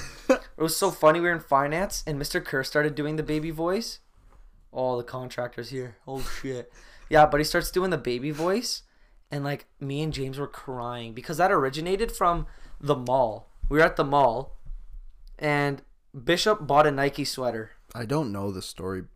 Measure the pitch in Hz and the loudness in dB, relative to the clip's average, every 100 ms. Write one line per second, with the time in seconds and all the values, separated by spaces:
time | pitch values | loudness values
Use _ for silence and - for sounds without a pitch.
0 | - - - 262 - - 160 - 196 - | -6 -4 0 0 0 -4 -2 2 0 6
1 | 156 165 175 165 - 135 143 160 202 - | 6 6 2 0 2 2 2 0 -2 -4
2 | - 143 143 175 165 139 127 151 147 143 | -6 -4 -4 -4 -2 -2 0 0 0 0
3 | 147 156 151 151 160 156 165 196 226 - | -4 -4 -2 -2 -2 -2 -2 -2 -4 -10
4 | _ _ - - - - - 131 127 123 | _ _ -20 -20 -20 -20 -12 -4 -2 -2
5 | 120 127 127 - 123 - 117 131 123 - | -6 -10 -8 -8 -8 -8 -10 -8 -10 -14
6 | - 131 - - 135 127 - - - - | -12 -6 -4 -4 -6 -8 -10 -18 -20 -20
7 | - 151 151 147 151 175 156 180 190 160 | 2 6 8 6 2 0 0 0 0 0
8 | 120 123 143 151 170 202 247 - - _ | -2 -4 -4 -2 0 0 -2 -6 -10 _
9 | _ - _ 143 143 143 - _ 139 143 | _ -20 _ -6 -4 -6 -10 _ -6 -4
10 | 156 139 131 135 139 - - 127 120 120 | -4 -4 -6 -6 -8 -10 -10 -8 -6 -8
11 | 117 113 120 156 180 196 135 139 170 196 | -10 -10 -6 2 4 4 2 0 -2 -2
12 | 226 - 180 170 151 - - - 143 135 | -2 0 2 2 -2 -10 -16 -6 0 0
13 | 123 131 117 107 - - - 143 170 175 | 2 2 2 -2 -14 -4 2 6 6 4
14 | 147 143 127 117 - - - - - - | 2 6 6 4 -4 -10 -12 -12 -12 -14
15 | - - - - 151 147 143 139 - - | -14 -18 -20 -4 0 2 2 -2 -10 -20
16 | _ 139 120 175 220 214 151 143 151 139 | _ -4 0 2 2 2 4 6 6 4
17 | 139 143 135 - 127 113 110 - - 120 | 0 0 -4 -2 -2 -4 -8 -16 -14 -10
18 | 110 147 135 98 101 92 - - 92 95 | -2 -2 -2 -4 -4 -4 -10 -8 -6 -6
19 | - | -8